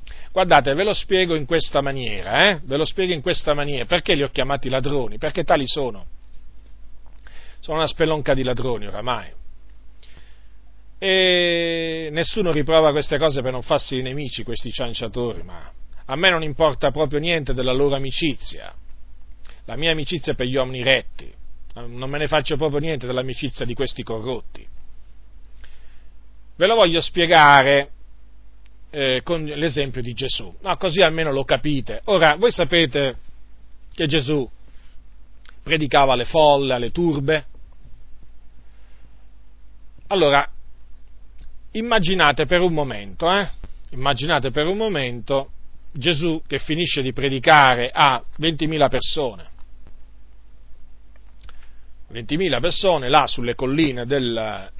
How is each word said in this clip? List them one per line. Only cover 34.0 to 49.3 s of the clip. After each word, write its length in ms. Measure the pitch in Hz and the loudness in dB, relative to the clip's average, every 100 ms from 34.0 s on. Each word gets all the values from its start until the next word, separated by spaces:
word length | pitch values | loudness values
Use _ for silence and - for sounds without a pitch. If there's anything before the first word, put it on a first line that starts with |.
| 160 | 0
Gesù 420 | 156 131 151 117 - - - - - - - - - - - | 0 2 0 -2 -8 -14 -14 -14 -14 -14 -14 -16 -16 -14 -12
predicava 520 | - 156 147 147 139 | -2 0 4 6 6
alle 120 | 127 117 | 4 2
folle, 480 | 165 151 143 139 | 6 6 6 4
alle 180 | 127 117 | 0 0
turbe. 540 | 165 170 147 139 156 - - - - - - - - - - - - - - - - - - - - - - - - - - - | 0 2 2 2 0 -2 -12 -14 -14 -14 -12 -10 -12 -12 -12 -12 -14 -14 -14 -14 -14 -14 -14 -14 -14 -14 -14 -14 -14 -14 -12 -4
Allora, 420 | 202 151 139 143 - - - - - - - - - - - - | 2 4 4 2 -4 -10 -12 -12 -12 -12 -14 -14 -12 -10 -10 -8
immaginate 720 | 214 233 226 170 190 151 139 143 | -6 2 4 4 6 6 6 4
per 160 | 180 | 4
un 100 | 180 | 4
momento, 580 | 160 139 104 98 92 170 | 2 0 -4 -8 -2 2
eh? 200 | 196 180 - - - - | 2 0 -4 -8 -10 -8
Immaginate 600 | 127 139 127 147 156 135 | -2 0 0 2 2 2
per 140 | 127 156 | 0 0
un 120 | 196 | 0
momento 760 | 220 170 127 120 110 139 139 - - - - | 0 0 -2 -4 -2 0 -2 -8 -10 -10 -8
Gesù 500 | 147 135 151 170 160 - | -2 0 2 2 0 -2
che 120 | 139 | -4
finisce 420 | - 156 175 - | 0 0 0 0
di 100 | 131 | -2
predicare 800 | 120 139 135 143 156 135 123 123 | 0 0 2 8 8 8 6 2
a 300 | - 147 123 - - | 4 4 4 -2 -2
ventimila 500 | 156 156 156 160 135 | 0 0 0 4 4
persone. 680 | 127 - 156 131 | 4 0 0 -2